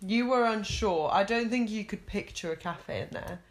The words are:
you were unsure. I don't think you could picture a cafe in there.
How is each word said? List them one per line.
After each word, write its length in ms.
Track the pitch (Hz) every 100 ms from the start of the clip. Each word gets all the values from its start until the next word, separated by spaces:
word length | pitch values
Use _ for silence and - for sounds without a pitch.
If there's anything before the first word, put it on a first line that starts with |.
you 260 | 190 226 247
were 160 | 254
unsure. 640 | 233 220 202 - 214 165 151
I 120 | 190
don't 260 | 202 233 233
think 200 | 247 226
you 140 | 214
could 220 | 202 202 -
picture 460 | 202 - - 170
a 40 | 160
cafe 460 | 175 165 - -
in 60 | 151
there. 280 | 170 - 180 -